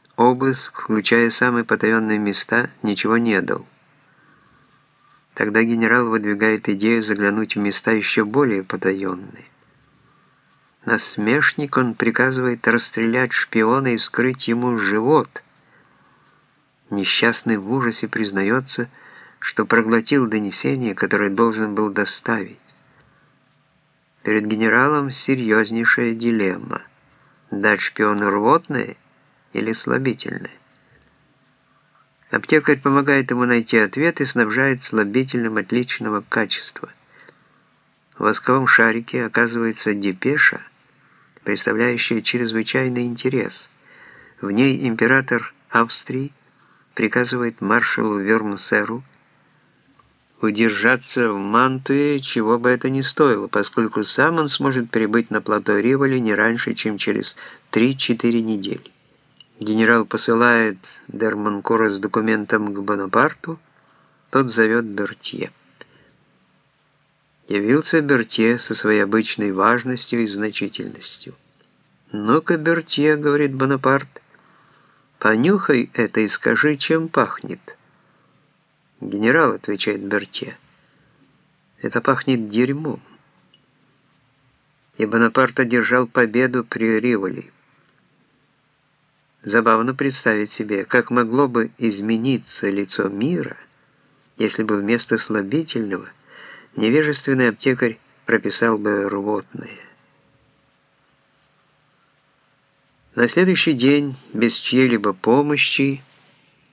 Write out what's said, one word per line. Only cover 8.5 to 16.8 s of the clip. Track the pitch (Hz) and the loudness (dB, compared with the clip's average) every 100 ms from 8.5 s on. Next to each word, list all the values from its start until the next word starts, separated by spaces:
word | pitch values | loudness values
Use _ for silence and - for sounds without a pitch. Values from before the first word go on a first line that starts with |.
| 98 | 0
потаённые. | 92 - 95 95 95 92 98 - - _ _ _ _ _ _ _ _ _ _ _ _ _ - | -4 -4 -2 -2 -4 -6 -12 -20 -20 _ _ _ _ _ _ _ _ _ _ _ _ _ -4
Насмешник, | 110 - - 107 139 160 - 143 - | -4 -4 -4 0 2 0 -2 -2 0
он | 127 113 | 0 0
приказывает | 117 110 127 131 127 117 - | 0 2 0 0 -2 -2 0
расстрелять | 117 - - 113 123 123 | 0 0 -2 0 0 0
шпиона | - - 117 110 131 135 | -2 -2 0 2 2 0
и | 113 | 0
вскрыть | - - 123 131 - | -2 0 0 -2 -2
ему | 117 123 117 | -2 0 -2
живот. | 101 107 120 151 - - - _ _ _ _ _ _ _ _ _ _ _ _ _ | 0 0 2 2 2 -8 -20 _ _ _ _ _ _ _ _ _ _ _ _ _